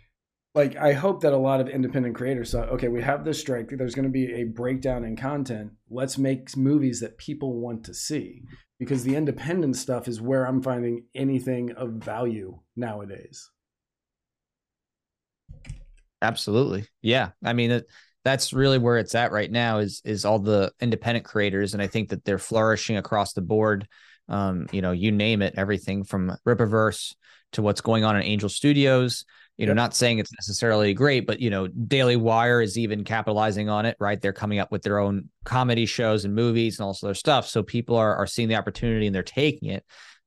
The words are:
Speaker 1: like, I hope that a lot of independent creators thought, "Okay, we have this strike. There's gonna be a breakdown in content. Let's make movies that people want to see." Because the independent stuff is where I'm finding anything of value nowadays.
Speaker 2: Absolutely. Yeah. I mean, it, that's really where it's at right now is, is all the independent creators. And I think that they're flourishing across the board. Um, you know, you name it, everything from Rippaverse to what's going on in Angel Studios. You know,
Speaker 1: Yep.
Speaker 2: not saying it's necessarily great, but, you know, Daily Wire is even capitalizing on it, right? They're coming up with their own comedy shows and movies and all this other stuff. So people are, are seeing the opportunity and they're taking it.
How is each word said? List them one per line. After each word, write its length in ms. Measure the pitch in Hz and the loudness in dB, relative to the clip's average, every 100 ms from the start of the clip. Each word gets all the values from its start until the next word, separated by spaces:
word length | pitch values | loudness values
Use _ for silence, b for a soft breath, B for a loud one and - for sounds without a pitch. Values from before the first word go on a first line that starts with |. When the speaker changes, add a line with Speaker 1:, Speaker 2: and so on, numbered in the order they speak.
| B _ _ _ _ 151 | B _ _ _ _ 2
Speaker 1:
like, 200 | 143 139 | 2 2
I 180 | 147 | 2
hope 280 | 139 190 160 | 4 2 2
that 120 | 160 | 2
a 40 | 139 | 4
lot 240 | 135 135 | 4 2
of 80 | 131 | 0
independent 460 | 135 127 139 123 113 | 0 0 0 -2 -2
creators 360 | 123 127 117 | -2 -2 -2
thought, 180 | 120 113 | -2 0
"Okay, 180 | 127 123 | 0 0
we 160 | 120 | 0
have 200 | 127 143 | 0 -2
this 160 | 151 147 | -2 -4
strike. 300 | - 123 113 | -4 -6 -6
There's 240 | 131 127 | -6 -4
gonna 160 | 127 135 | -2 -2
be 240 | 131 123 | 0 -2
a 120 | 120 113 | -2 -6
breakdown 600 | 113 123 131 131 123 117 | -4 -4 -2 -2 -2 -4
in 100 | 113 | -6
content. 580 | 131 147 131 110 104 - - | -4 -4 -4 -6 -10 -16 -12
Let's 260 | 120 135 135 | -6 -4 0
make 400 | 135 131 - 135 | 0 0 -4 0
movies 420 | 131 147 131 113 | 2 4 2 -2
that 180 | 110 - | -8 -10
people 400 | - 147 139 120 | -12 -8 -6 -6
want 240 | 120 113 113 | -6 -8 -12
to 80 | |
see." 480 | - - 151 - - - B B - | -12 -6 -6 -8 -14 -20 B B -10
Because 240 | 123 135 | -4 -2
the 120 | 120 143 | 0 0
independent 600 | 151 - 135 180 147 123 | 0 -4 -4 0 0 -2
stuff 320 | - 123 123 | -2 -4 -4
is 120 | 113 | -6
where 280 | 120 135 127 | 0 0 2
I'm 160 | 131 | 0
finding 420 | 131 123 120 117 - | 0 -2 -2 -4 -8
anything 600 | - 135 131 131 123 123 | -4 0 0 0 -2 -4
of 180 | 117 123 | -6 -8
value 680 | 113 110 110 123 110 92 87 _ 117 | -8 -8 -4 -4 -4 -8 -16 _ -8
nowadays. 760 | 120 104 101 95 - - - _ _ _ _ _ _ _ _ _ _ _ _ _ _ _ _ _ _ _ - - - - - - _ - | -8 -8 -12 -16 -18 -20 -20 _ _ _ _ _ _ _ _ _ _ _ _ _ _ _ _ _ _ _ -20 -20 -14 -14 -16 -20 _ -4
Speaker 2:
Absolutely. 680 | 110 113 - 110 139 95 104 _ | -2 -2 0 2 2 -2 -8 _
Yeah. 300 | 110 127 95 - | 0 2 0 -4
I 100 | 120 | -2
mean, 180 | 120 117 | 0 2
it, 160 | 120 117 b b b 127 | 0 -2 b b b 0
that's 260 | 135 - | 0 0
really 260 | 127 135 131 | 2 4 4
where 200 | 120 120 | 4 2
it's 180 | 98 117 | 2 0
at 160 | 120 | 2
right 180 | 104 92 | 0 0
now 300 | 117 117 107 | 0 2 0
is, 220 | 101 - | 0 -4
is 220 | - 104 101 | -6 -2 2
all 140 | 110 | 2
the 320 | 101 104 95 - | 4 2 2 0
independent 440 | 120 110 117 117 - | -2 0 0 -2 -2
creators. 480 | 107 101 98 101 | 0 0 0 -2
And 80 | 104 | -2
I 60 | 98 | -2
think 220 | 113 101 | -2 -4
that 160 | 101 - | -4 -2
they're 120 | 95 | -2
flourishing 600 | - 113 110 107 - 104 | 0 2 4 2 0 -2
across 340 | - 107 98 | 0 -2 -2
the 80 | - | -4
board. 460 | 90 107 107 101 104 b b b - | 0 2 4 2 -4 b b b -6
Um, 400 | 101 98 90 - | -2 0 -2 -4
you 100 | 98 | -2
know, 100 | 90 | 0
you 200 | 90 107 | 0 2
name 300 | 104 107 107 | 2 4 2
it, 120 | 95 - | 0 0
everything 480 | 98 98 - 98 | -2 -2 -2 -6
from 320 | 98 98 92 - - | -4 -4 -4 -2 0
Rippaverse 680 | 113 113 110 110 110 - - b b b | 2 2 2 2 0 -10 -14 b b b
to 80 | - | -2
what's 200 | 104 101 | 0 0
going 220 | - 113 | 2 2
on 140 | 107 101 | 4 2
in 60 | |
Angel 260 | 95 104 104 | 0 -2 -2
Studios. 720 | - 143 143 139 131 127 - - b b - | 0 2 4 6 4 2 -2 -12 b b -4
You 100 | 104 | 2
know, 60 | |
Speaker 1:
Yep. 60 | 104 | 2
Speaker 2:
not 180 | 120 - | 2 2
saying 240 | 120 113 | 2 2
it's 140 | 101 | -2
necessarily 600 | - 92 98 117 107 104 | -8 -8 -2 2 4 4
great, 320 | 98 143 127 98 | 4 4 2 0
but, 140 | 107 | -2
you 100 | 120 | 0
know, 180 | 98 92 | 0 -2
Daily 500 | - 113 135 127 120 | -4 0 4 4 4
Wire 440 | 113 113 120 120 | 4 4 4 4
is 160 | 110 110 | 2 0
even 260 | 110 104 | -2 -2
capitalizing 640 | 95 110 110 107 110 101 107 | -2 -2 0 2 2 0 0
on 160 | 104 113 | 0 0
it, 100 | - | 0
right? 220 | 101 104 | -2 -2
They're 100 | 98 | -2
coming 260 | 95 104 104 | -2 -2 -2
up 120 | 92 | -2
with 120 | 104 | -2
their 160 | 101 101 | 0 2
own 300 | 101 98 - _ - | 2 -2 -6 _ -2
comedy 400 | 131 127 117 113 | 0 2 2 0
shows 400 | - 113 107 101 | 0 2 2 0
and 100 | 104 | 0
movies 420 | 120 117 113 - | 2 2 0 -2
and 80 | 101 | -6
all 60 | |
this 120 | 95 | -6
other 100 | 101 | -6
stuff. 340 | 95 - 135 - | -2 2 2 2
So 160 | 117 | -2
people 320 | 98 120 117 117 | -2 -4 0 2
are, 200 | 110 - | 2 2
are 120 | 98 | -2
seeing 220 | - 113 | -2 0
the 60 | 110 | 0
opportunity 500 | 101 - 117 110 107 | -2 -4 -2 0 0
and 100 | 95 | -2
they're 80 | |
taking 460 | 90 - 151 - 104 | -2 0 0 0 -6
it. 160 | 98 _ B B B | -8 _ B B B